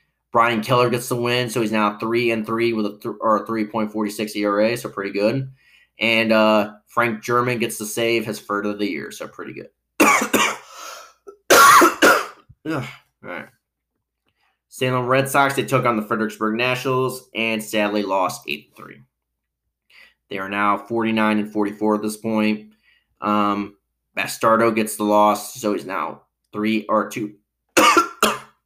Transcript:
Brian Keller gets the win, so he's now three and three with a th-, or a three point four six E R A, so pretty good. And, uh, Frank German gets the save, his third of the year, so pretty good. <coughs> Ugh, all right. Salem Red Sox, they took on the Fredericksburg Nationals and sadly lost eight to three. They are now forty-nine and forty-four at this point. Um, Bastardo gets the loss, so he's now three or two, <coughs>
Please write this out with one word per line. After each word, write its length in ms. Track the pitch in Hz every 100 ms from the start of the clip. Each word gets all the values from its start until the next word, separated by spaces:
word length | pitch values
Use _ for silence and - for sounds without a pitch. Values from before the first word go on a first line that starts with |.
| _ _ _
Brian 300 | 120 117 113
Keller 260 | 107 123 123
gets 220 | 120 -
the 60 | 123
win, 340 | 120 123 123
so 100 | 123
he's 120 | 110
now 260 | 110 104 104
three 320 | 113 117 120
and 160 | 113 107
three 260 | 113 117
with 140 | 110 104
a 120 | 107
th-, 180 | 117 107
or 220 | 113 107
a 40 | 101
three 200 | 113 107
point 260 | 117 107
four 160 | 107 107
six 260 | - 104 104
E 100 | 104
R 140 | 101
A, 160 | 110 123
so 120 | -
pretty 240 | - 98
good. 400 | 98 104 135 135 - _ _ _ -
And, 340 | 113 113 110
uh, 400 | 110 110 107 104 - _
Frank 360 | - 120 107
German 360 | - 120 123 120
gets 180 | 113 -
the 80 |
save, 400 | 110 - 117 117
his 160 | 110 104
third 260 | - 101 104
of 120 | 101
the 100 | 101
year, 220 | 78 57
so 180 | - 76
pretty 240 | - 73
good. 160 | - - _
<coughs> 200 | _ -
Ugh, 580 | 1077 1077 - - - - - - - - - _ - - - - - - - - - - - - _ _
all 180 | 151 156 127 - _ _
right. 260 | 104 85 - _ _ _ _ _ _ _ _ _ _ _ _
Salem 380 | - 127 127 123
Red 220 | 131 135
Sox, 260 | 143 139
they 100 | 135
took 200 | 110 131
on 120 | 123 110
the 60 |
Fredericksburg 540 | 107 113 107 - 110 113
Nationals 720 | 127 127 135 131 127 117 -
and 280 | - 113 110
sadly 400 | 107 110 104 104
lost 400 | 98 95 90 - -
eight 260 | 73 -
to 80 | -
three. 200 | - - _ _ _ _ _ _ _ _ _ - - _ -
They 80 | 98
are 100 | 95
now 300 | 101 104 101
forty-nine 600 | - 117 113 110 107 107
and 140 | 104
forty-four 440 | 107 101 104 107 107
at 60 |
this 140 | 107 -
point. 560 | 113 110 107 107 - _ _ _ _ -
Um, 560 | 104 104 101 101 101 - _ _ _ -
Bastardo 580 | 98 - 117 113 113
gets 220 | 110 107 -
the 80 |
loss, 560 | 104 104 104 101 - -
so 140 | 107
he's 120 | 95 92
now 360 | 92 78 - _ _ _
three 340 | 107 107 110 -
or 240 | 107 98
two, 240 | - 104 - _ _ _ -
<coughs> 80 | - - - - - - - _